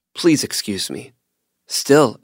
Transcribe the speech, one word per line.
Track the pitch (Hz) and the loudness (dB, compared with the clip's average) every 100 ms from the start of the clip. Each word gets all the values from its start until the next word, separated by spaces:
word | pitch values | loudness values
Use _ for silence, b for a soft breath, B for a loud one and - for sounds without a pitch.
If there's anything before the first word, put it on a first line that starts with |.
| _ | _
Please | - 175 151 | -2 0 2
excuse | - - - 95 - | -2 -8 -8 -8 -8
me.' | 69 - _ _ _ _ _ - | -10 -16 _ _ _ _ _ -10
Still | - - 143 131 104 | -6 4 4 4 0